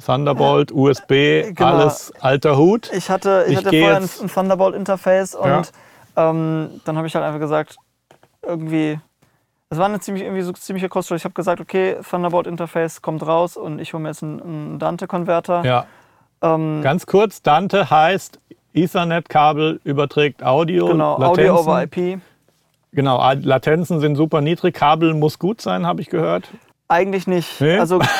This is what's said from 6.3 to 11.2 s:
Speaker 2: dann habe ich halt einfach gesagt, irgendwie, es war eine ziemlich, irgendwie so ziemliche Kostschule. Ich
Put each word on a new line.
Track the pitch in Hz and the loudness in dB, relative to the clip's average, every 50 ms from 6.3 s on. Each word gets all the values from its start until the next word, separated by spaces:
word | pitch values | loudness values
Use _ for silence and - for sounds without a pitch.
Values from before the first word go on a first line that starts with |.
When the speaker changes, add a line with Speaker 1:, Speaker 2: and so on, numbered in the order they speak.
| 160 160 160 160 160 156 156 - - - - | 2 0 -2 -2 -2 -4 -6 -8 -10 -12 -8
Speaker 2:
dann | 160 156 | -6 -6
habe | 160 160 | -4 -4
ich | 160 - | -4 -4
halt | 165 147 | -4 -4
einfach | 151 151 147 | -4 -4 -4
gesagt, | 156 147 151 156 151 - - _ _ _ _ _ _ _ _ _ _ _ _ - | -4 -2 -2 -2 -2 -4 -12 _ _ _ _ _ _ _ _ _ _ _ _ -14
irgendwie, | - - 175 160 160 156 160 160 156 151 151 156 - _ _ _ _ _ _ _ _ _ _ _ _ - | -8 -8 -8 -6 -6 -4 -2 -2 -2 -2 -4 -8 -12 _ _ _ _ _ _ _ _ _ _ _ _ -8
es | 151 | -4
war | 160 190 | -2 -2
eine | 202 208 190 | -2 -2 -6
ziemlich, | - 208 196 190 - | -8 -8 -8 -8 -8
irgendwie | 196 190 190 | -6 -6 -6
so | 180 180 | -6 -8
ziemliche | 185 - - - 190 180 185 180 | -8 -12 -10 -10 -8 -6 -6 -4
Kostschule. | - 185 175 - 175 | -4 -4 -4 -4 -6
Ich | 160 | -6